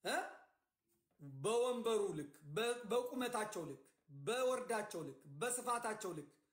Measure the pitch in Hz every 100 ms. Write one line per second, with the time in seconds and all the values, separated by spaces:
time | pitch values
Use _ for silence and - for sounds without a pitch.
0 | 185 311 - - - _ _ _ _ _
1 | _ _ 143 135 170 233 247 240 226 220
2 | 196 156 143 - 147 156 233 240 202 233
3 | 247 254 240 220 214 196 151 135 - _
4 | _ 139 143 247 254 247 247 220 208 170
5 | 143 - 147 143 240 240 240 240 214 214
6 | 185 156 147 _ _